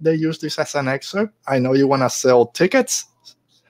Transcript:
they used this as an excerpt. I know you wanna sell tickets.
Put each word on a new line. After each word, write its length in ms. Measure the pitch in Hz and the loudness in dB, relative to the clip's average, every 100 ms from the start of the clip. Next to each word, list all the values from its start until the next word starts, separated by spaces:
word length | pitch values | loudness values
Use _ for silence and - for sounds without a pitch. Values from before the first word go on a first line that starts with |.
they 140 | 160 | -2
used 260 | 160 160 156 | 0 -2 -4
this 180 | 151 - | -6 -6
as 160 | 147 | -6
an 140 | 147 131 | -4 -4
excerpt. 440 | 135 - 196 214 _ - | -4 -6 -6 -6 _ -4
I 140 | 135 | -2
know 140 | 127 | 2
you 120 | 135 135 | 2 2
wanna 240 | 135 127 | 2 0
sell 360 | - 127 123 117 | 0 4 4 2
tickets. 600 | - 180 269 254 - - _ _ _ _ _ _ | 0 0 2 0 -6 -10 _ _ _ _ _ _